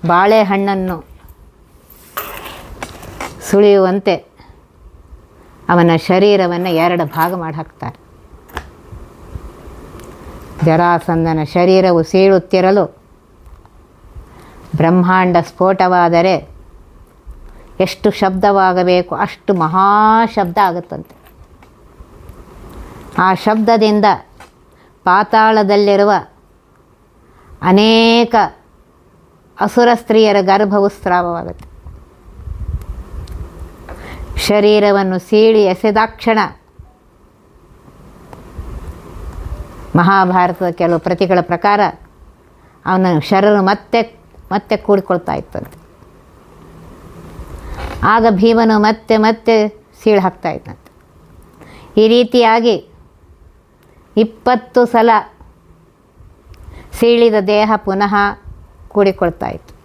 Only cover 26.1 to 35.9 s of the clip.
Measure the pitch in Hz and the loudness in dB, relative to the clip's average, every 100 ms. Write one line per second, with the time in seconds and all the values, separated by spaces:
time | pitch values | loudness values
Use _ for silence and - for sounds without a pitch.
26.1 | 196 - _ _ _ _ _ _ _ _ | 0 -4 _ _ _ _ _ _ _ _
27.1 | _ _ _ _ - 180 190 220 226 226 | _ _ _ _ -8 0 2 4 4 4
28.1 | 233 233 233 185 - _ _ _ _ _ | 2 2 2 0 -4 _ _ _ _ _
29.1 | _ _ _ _ - 202 - 240 233 - | _ _ _ _ -6 -2 2 2 2 0
30.1 | 220 220 202 190 196 208 202 202 202 - | 2 4 2 2 2 2 0 0 -2 -2
31.1 | 180 175 170 175 175 - - - - - | -2 -2 -6 -10 -14 -20 -20 -20 -20 -20
32.1 | _ - - - - - - - - - | _ -20 -20 -16 -14 -10 -10 -10 -16 -14
33.1 | - - - - - - - - - - | -16 -16 -16 -16 -18 -20 -20 -20 -20 -18
34.1 | - - - - 208 208 208 208 196 190 | -16 -12 -8 -2 2 2 2 2 0 0
35.1 | 185 180 214 220 220 202 180 220 | -4 -2 2 4 4 2 0 -2